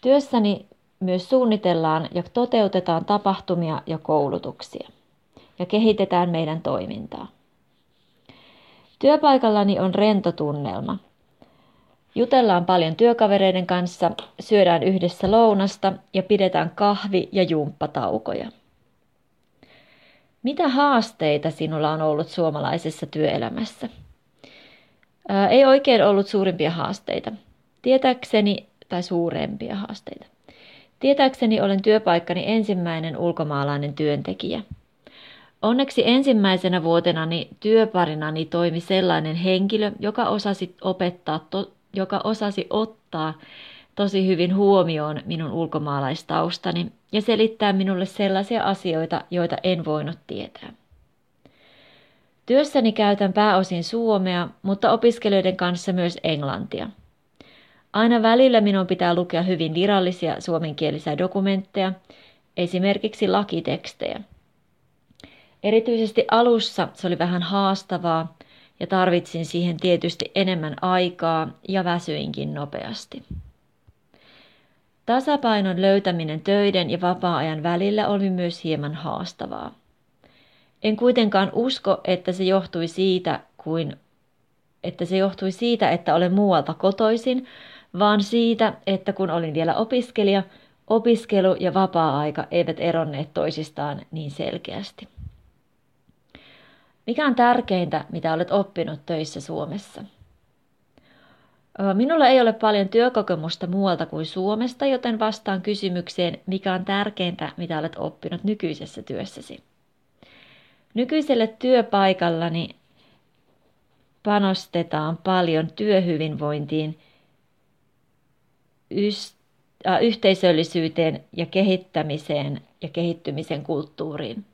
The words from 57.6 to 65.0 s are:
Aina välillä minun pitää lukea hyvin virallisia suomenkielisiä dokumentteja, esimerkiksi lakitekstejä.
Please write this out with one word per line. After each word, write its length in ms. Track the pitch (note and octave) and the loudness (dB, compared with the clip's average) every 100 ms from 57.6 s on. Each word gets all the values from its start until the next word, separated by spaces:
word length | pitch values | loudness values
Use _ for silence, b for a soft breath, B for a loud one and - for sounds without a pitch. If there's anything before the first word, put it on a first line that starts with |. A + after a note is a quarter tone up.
| b b b | b b b
Aina 280 | G3+ A3+ A#3+ | 0 4 4
välillä 400 | A3+ A#3 C4 A#3 | 4 6 6 6
minun 260 | G#3 G3 F#3 | 4 2 0
pitää 280 | F3+ F3 F3 | 0 2 2
lukea 260 | F3 E3 | 0 -2
hyvin 320 | F#3 F3 D#3+ | 0 0 0
virallisia 680 | D#3+ G3+ G3+ F3+ F3+ E3 - | 0 2 2 0 -2 -4 -4
suomenkielisiä 760 | - E3 D#3+ D3 D3+ D3+ D#3 D3 | -4 -4 -4 -4 -4 -4 -6 -2
dokumentteja, 760 | F3+ G3 G3 G3 F#3+ G#3 F#3+ F#3 b b b b b - | -2 0 0 0 -4 -2 -2 -4 b b b b b -6
esimerkiksi 680 | F3 F3+ F#3+ G3+ G#3+ - G3 | -2 0 0 0 -2 -2 0
lakitekstejä. 960 | F#3+ G3+ E3+ E3 - - - - - G3+ - _ _ _ _ _ _ | 0 0 -4 -4 -6 -8 -8 -8 -8 -14 -20 _ _ _ _ _ _